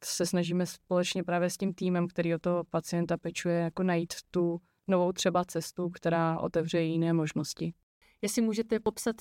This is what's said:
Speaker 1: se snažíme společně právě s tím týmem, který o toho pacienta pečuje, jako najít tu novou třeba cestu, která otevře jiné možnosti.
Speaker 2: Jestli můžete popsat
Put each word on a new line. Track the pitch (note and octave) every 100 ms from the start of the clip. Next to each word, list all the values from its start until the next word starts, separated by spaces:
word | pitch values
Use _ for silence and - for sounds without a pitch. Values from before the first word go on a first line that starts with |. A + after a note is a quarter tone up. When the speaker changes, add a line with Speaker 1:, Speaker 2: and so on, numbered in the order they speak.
Speaker 1:
se | - - F3
snažíme | F3+ E3+ F3+ F3
společně | - - F3+ F3+ F#3
právě | F3+ F3 F3+
s | -
tím | G3
týmem, | F3 F3+ F3+ F3
který | - E3+ E3
o |
toho | F3+ F3
pacienta | E3+ E3 - E3+ E3+ F3
pečuje, | E3+ - F3 E3+
jako | E3 -
najít | F#3 E3+ E3+ - -
tu | F3+ F3 E3+ - _ -
novou | F#3 F3+
třeba | F3+ F#3 F3+ F3
cestu, | E3 - - F3
která | F3+ E3+ E3 E3 E3
otevře | - E3+ D#3+ E3+
jiné | D#3+ E3 E3
možnosti. | E3 D#3 D#3+ D3+ - E3 - _ _ _ _
Speaker 2:
Jestli | G3+ A#3
můžete | A3+ G#3+ A3+ A3
popsat | A3 - - -